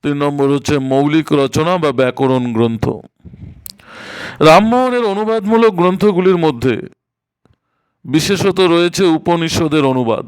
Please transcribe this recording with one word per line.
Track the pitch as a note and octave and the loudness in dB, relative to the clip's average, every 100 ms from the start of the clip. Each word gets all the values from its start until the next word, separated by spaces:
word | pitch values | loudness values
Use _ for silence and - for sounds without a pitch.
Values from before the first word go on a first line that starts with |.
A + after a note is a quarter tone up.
তিন | D3 C#3+ | -4 -2
নম্বর | C#3+ C#3+ C#3 | -4 0 0
হচ্ছে | C#3+ - C#3+ C3 | 0 -2 -2 0
মৌলিক | C3+ C#3+ D#3+ D3+ D3 | 0 2 0 0 0
রচনা | C#3 D3+ D#3+ F#3 | 0 -2 -2 0
বা | D3+ B2+ | -2 0
ব্যাকরণ | B2+ A#2+ C3+ C3 B2 A2+ | -2 0 0 0 -2 0
গ্রন্থ। | A#2 A2+ - A2 - _ - - - - - - - - - - - - D3+ | 0 0 -4 -6 -12 _ -20 -20 -20 -20 -20 -20 -20 -20 -18 -14 -14 2 6
রামমোহনের | E3 A3 B3 B3+ B3 A3+ | 6 4 0 0 -2 -2
অনুবাদমূলক | G3 G#3+ A3+ G3+ A3+ A3+ F3+ | -2 -2 -2 0 2 2 2
গ্রন্থগুলির | F3+ F#3 G#3 F3+ F#3 F3+ | 0 2 0 2 0 2
মধ্যে | D#3+ A#2+ C3 G#2+ - _ _ _ _ _ _ _ _ _ _ _ | 0 0 -2 -4 -8 _ _ _ _ _ _ _ _ _ _ _
বিশেষত | - D3 D#3 G3 G3 F#3 F#3 | -2 -2 0 0 0 2 2
রয়েছে | E3+ F3 F3 F#3+ D#3 | 2 0 0 0 0
উপনিষদের | - E3+ E3 - D#3+ D3+ C3+ | 0 -2 -2 -2 0 2 2
অনুবাদ | C3 A#2 G#2+ | 0 0 -2